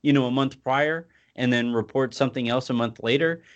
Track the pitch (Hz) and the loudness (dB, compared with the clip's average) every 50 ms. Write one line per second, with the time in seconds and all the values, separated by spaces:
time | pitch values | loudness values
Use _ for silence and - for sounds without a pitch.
0 | - 147 139 139 127 123 123 135 135 135 135 - - 131 131 139 147 151 160 165 | 2 4 4 4 4 2 2 0 0 -2 -4 -6 -4 -2 0 0 0 0 -2 -4
1 | 170 _ _ _ _ _ - - 127 123 123 120 120 120 120 117 110 - - 135 | -8 _ _ _ _ _ -8 -2 0 0 2 2 0 0 0 -2 -2 -2 -2 -2
2 | 131 123 - - 139 127 110 131 123 117 120 127 127 - 131 117 117 117 113 - | -2 -2 0 -2 -2 -2 -2 -4 -2 -2 -2 -2 -2 -2 -2 -2 -2 -2 -4 -4
3 | - 113 123 143 165 165 170 170 - - - | -2 0 0 2 2 0 -2 -4 -10 -20 -20